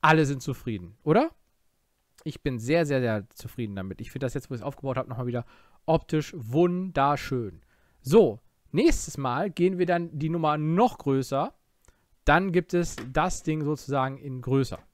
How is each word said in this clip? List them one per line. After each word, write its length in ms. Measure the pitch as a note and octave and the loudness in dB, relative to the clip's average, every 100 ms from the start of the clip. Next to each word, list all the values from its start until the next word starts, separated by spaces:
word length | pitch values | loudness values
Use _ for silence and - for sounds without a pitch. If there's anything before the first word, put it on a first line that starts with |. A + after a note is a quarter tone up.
Alle 240 | D3+ D#3 | 6 6
sind 160 | C#3+ C#3 | 4 0
zufrieden, 560 | - C3 - G#2 F2+ G2 | -6 -6 -6 -6 -8 -10
oder? 300 | D#3 F3+ D#4+ _ _ _ _ _ _ _ _ _ | 2 4 4 _ _ _ _ _ _ _ _ _
Ich 180 | - - | -12 -6
bin 160 | D3 B2 | -6 -6
sehr, 280 | A#2 E3 D#3 | 0 2 2
sehr, 140 | C3+ | 0
sehr 280 | B2 G#2+ G2+ | 0 -2 -4
zufrieden 440 | - A#2 - A2+ | -14 -14 -8 -8
damit. 260 | G2 F#2+ - | -6 -8 -10
Ich 120 | A2 | -10
finde 120 | C3+ | -6
das 100 | C3 | -4
jetzt, 140 | - - | -6 -8
wo 60 | |
ich 60 | B2 | -8
es 60 | C#3 | -8
aufgebaut 300 | - C#3 B2+ | -8 -6 -6
habe, 120 | C3 | -6
nochmal 180 | A#2+ B2 | -6 -4
wieder 180 | A#2+ - - _ _ | -4 -8 -16 _ _
optisch 480 | - D#3+ - D#3 D3 | 0 0 2 -4 -4
wunderschön. 1300 | F3 A2 C#3 F3+ F3+ F#3 D3+ C#3 D3 - C3 G#2+ E2+ _ _ _ _ | -10 -4 2 2 2 -4 0 2 0 -2 -6 -6 -12 _ _ _ _
So, 400 | C3 F#3+ E3+ G#2 _ _ _ | 4 6 6 2 _ _ _
nächstes 480 | D#3 D#4 - - - | 2 4 4 -2 -6
Mal 320 | C3+ B2+ G3 | -4 -2 -4
gehen 280 | D#3+ F3 F#3 | 0 0 2
wir 80 | F3+ | 0
dann 300 | F3 E3+ D#3 | 0 -2 -4
die 140 | D#3 | -2
Nummer 260 | E3+ D#3 D3+ | 0 0 0
noch 400 | D3+ E3+ B3 - | 0 4 2 2
größer. 560 | - C3+ C3 C#3 G3 _ _ _ _ _ _ _ | 0 0 0 -2 -4 _ _ _ _ _ _ _
Dann 280 | - D3+ F#3+ | 4 4 4
gibt 200 | F3 E3 | 0 0
es 240 | F3 E3+ - B2 | -2 -2 -6 -4
das 300 | C3 F3 - | -2 0 -2
Ding 220 | - D#3 | -4 -2
sozusagen 520 | D3 D3+ - C#3 C3 C3+ | -2 -4 -2 -2 -2 -4
in 240 | D3 B2+ | -10 -10
größer 380 | B2 C3+ C3 F2+ - | 0 0 0 -6 -16